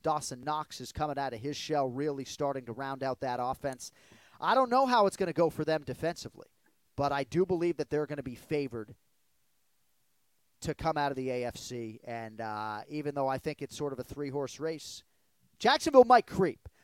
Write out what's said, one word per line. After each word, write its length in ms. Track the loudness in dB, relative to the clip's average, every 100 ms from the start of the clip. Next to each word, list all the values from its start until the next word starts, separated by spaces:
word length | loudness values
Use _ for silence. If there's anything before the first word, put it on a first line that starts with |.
Dawson 400 | -2 -2 -2 -10
Knox 380 | -4 -4 -6 -10
is 100 | -10
coming 240 | -4 -4 -2
out 160 | -4
of 80 | -4
his 160 | -6 -6
shell, 320 | -2 0 0
really 380 | 0 -2 -4 -6
starting 400 | -4 -2 -2 -6
to 60 |
round 300 | -8 -8 -4
out 180 | -4 -2
that 180 | -2 -2
offense. 500 | -2 -2 -6 -8 -12 _ -20 -20 -20 -4
I 160 | 2
don't 160 | 4 6
know 140 | 4
how 220 | 6 6 4
it's 100 | 4
gonna 160 | -2
go 160 | 2 2
for 160 | 2
them 180 | -2 -2
defensively, 640 | -2 -4 -4 -4 -10 -16 -20 _ _ _ _ -2
but 160 | 0
I 120 | 0
do 220 | 0 0 2
believe 300 | 2 0 0
that 140 | -2
they're 160 | -2 -2
gonna 160 | -4
be 120 | -8
favored 600 | -10 -4 -2 -2 -6 -12 -16 _ _ _ _ _ _ _ _ _ _ _ _ _ _ _ _
to 120 | -8
come 220 | -2 -2 0
out 160 | 0
of 40 | -2
the 140 | -4
A 140 | -2
F 120 | -4 -8
C. 440 | -10 -10 -10 -12
And, 360 | -10 -10 -10 -8
uh, 400 | -8 -6 -6 -8 -8
even 260 | -6 -4
though 140 | -2 0
I 100 | 0
think 240 | -4 -8
it's 140 | -10 -6
sort 160 | -6
of 60 | -6
a 60 |
three-horse 540 | -10 -8 -6 -4 -6 -4
race, 460 | -6 -6 -10 -16 _ _ _ _ _ 0
Jacksonville 460 | 2 4 6 10
might 200 | 10 10
creep, 440 | 6 0 0 0 -14 _